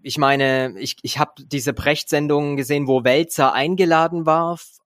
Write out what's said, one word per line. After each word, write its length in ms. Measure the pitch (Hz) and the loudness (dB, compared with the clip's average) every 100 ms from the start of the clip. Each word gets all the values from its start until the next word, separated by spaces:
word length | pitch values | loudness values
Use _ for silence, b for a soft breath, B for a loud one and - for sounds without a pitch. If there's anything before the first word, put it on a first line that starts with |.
ich 160 | 139 151 | -8 0
meine, 560 | 139 139 135 131 131 95 | 2 2 2 2 -2 -6
ich, 180 | 131 - | -10 -10
ich 160 | 131 135 | -8 -2
hab 200 | 151 - | -4 -4
diese 340 | 139 143 131 | -8 -4 -4
Precht-Sendungen 840 | 139 143 147 - 147 147 147 143 139 | -2 -2 -2 0 -2 2 0 0 -4
gesehen, 300 | 123 147 135 | -2 -2 2
wo 180 | 131 | 2
Welzer 500 | 123 139 165 - 131 | 2 2 0 0 2
eingeladen 720 | 123 151 185 175 160 165 170 160 | 2 -2 0 2 2 2 0 0
war, 280 | 160 165 | 2 0
f-, 120 | 170 - _ | -6 -12 _